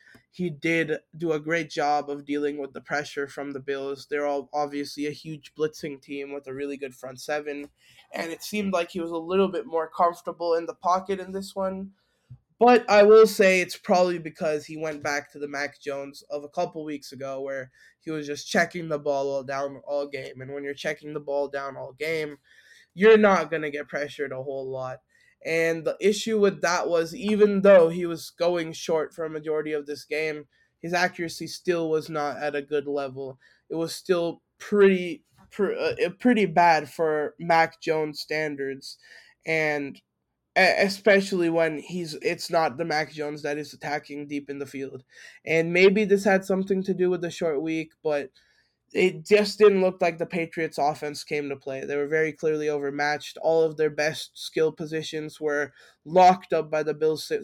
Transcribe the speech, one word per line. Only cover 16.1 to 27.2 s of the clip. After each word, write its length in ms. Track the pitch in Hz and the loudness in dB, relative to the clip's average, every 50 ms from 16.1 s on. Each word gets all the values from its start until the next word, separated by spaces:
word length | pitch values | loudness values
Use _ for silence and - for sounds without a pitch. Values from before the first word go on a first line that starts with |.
| 139 - - - | -16 -18 -14 -10
of 140 | 147 147 143 | -10 -10 -10
a 40 | 143 | -8
couple 360 | _ 180 180 160 170 160 151 | _ -6 -6 -6 -6 -10 -10
weeks 280 | 156 151 135 - - | -10 -10 -10 -12 -16
ago 280 | 139 123 139 135 135 135 | -14 -12 -12 -10 -10 -10
where 300 | 135 139 135 135 127 127 _ _ _ _ _ _ | -10 -8 -10 -10 -12 -14 _ _ _ _ _ _
he 120 | _ 165 | _ -10
was 160 | 156 151 147 | -8 -8 -8
just 200 | 143 147 143 - | -8 -10 -10 -8
checking 420 | - - 196 170 170 - 175 165 160 | -2 0 0 0 0 -4 -8 -6 -6
the 100 | 156 147 | -6 -4
ball 320 | 147 147 139 139 139 139 | -2 -2 -2 -2 -2 -2
all 120 | 139 139 | -4 -4
down 380 | 131 135 135 135 143 139 139 - - | -6 -6 -6 -6 -6 -8 -10 -12 -10
all 200 | - 143 143 143 | -6 -6 -6 -6
game. 340 | 143 139 135 135 139 135 127 | -6 -8 -12 -12 -12 -14 -16
And 120 | 131 131 | -14 -12
when 120 | 143 143 143 | -12 -10 -10
you're 100 | 139 143 | -10 -10
checking 400 | 139 - 160 143 - - 151 151 | -8 -6 -8 -8 -8 -10 -12 -12
the 60 | 151 | -10
ball 280 | 147 147 139 143 143 135 | -8 -4 -4 -2 -2 -4
down 280 | 139 139 139 139 135 | -4 -8 -8 -10 -10
all 180 | 135 131 135 131 131 | -12 -14 -14 -12 -8
game, 380 | 147 160 165 160 156 151 143 - _ _ _ - _ _ - - _ _ _ | -6 -4 -4 -4 -6 -6 -10 -14 _ _ _ -20 _ _ -20 -20 _ _ _
you're 240 | 170 196 220 226 214 | 4 8 8 8 8
not 320 | 214 202 190 175 160 151 | 8 6 4 4 2 -2
gonna 200 | 165 156 156 151 | -4 -4 -4 -6
get 180 | 143 147 147 - | -6 -8 -8 -8
pressured 440 | - 143 147 147 - - 143 135 | -6 -6 -6 -6 -6 -8 -8 -6
a 100 | 131 131 | -8 -8
whole 280 | 135 143 135 135 131 131 | -8 -8 -8 -8 -8 -8
lot. 280 | 131 131 127 127 127 - _ _ _ _ _ _ _ _ - | -8 -8 -8 -10 -12 -14 _ _ _ _ _ _ _ _ -6
And 400 | - 165 165 165 165 165 165 151 | -2 0 0 2 0 0 -2 -4
the 120 | 160 - - | -4 -2 0
issue 400 | - 202 214 208 - 226 220 214 | 2 2 2 0 0 -2 2 2
with 220 | 202 196 185 147 | 4 2 2 2
that 260 | 180 170 175 175 113 147 | 0 0 0 0 0 0
was, 260 | 170 165 165 156 175 | 0 0 0 -2 -6
even 460 | - | -6